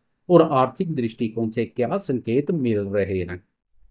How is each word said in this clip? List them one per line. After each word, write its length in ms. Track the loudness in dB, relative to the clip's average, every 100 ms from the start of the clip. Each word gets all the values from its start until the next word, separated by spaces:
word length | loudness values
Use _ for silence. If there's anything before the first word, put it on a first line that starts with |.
| _ _ 4
और 140 | 6
आर्थिक 500 | 6 4 2 0 -6
दृष्टिकोण 560 | -4 -4 -4 -6 -4 -4
से 140 | -4 -4
क्या 300 | -2 -2 -2
संकेत 520 | -4 -4 -2 -2 0
मिल 300 | -2 0 0
रहे 400 | 0 -2 0 -2
हैं। 220 | -4 -8 _ _ _ _ -12